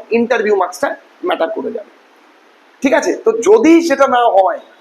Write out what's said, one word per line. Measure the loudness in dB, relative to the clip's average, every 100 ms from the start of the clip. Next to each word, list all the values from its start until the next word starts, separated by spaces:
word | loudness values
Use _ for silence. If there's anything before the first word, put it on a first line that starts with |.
| -4
ইন্টারভিউ | -2 0 -2 0 -2
মার্কসটা | -2 -4 -6 -8 _ _ -6
ম্যাটার | -4 -4
করে | -6 -8
যাবে, | -10 -14 _ _ _ _ _ _ _ _ _
ঠিক | -2
আছে? | 0 0
তো | -2 -2
যদি | 0 2 4 6 4 2
সেটা | 0 2
না | 2
হয়, | 2 2 0 -2 -10 _